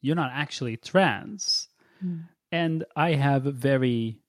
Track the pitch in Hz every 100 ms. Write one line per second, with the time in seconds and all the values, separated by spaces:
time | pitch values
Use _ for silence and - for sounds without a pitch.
0 | 131 165 139 131 147 - 123 113 - 180
1 | 185 101 - 208 - - - _ _ _
2 | 185 170 165 _ _ 170 165 160 - -
3 | 160 151 139 139 135 135 135 135 127 117
4 | 113 107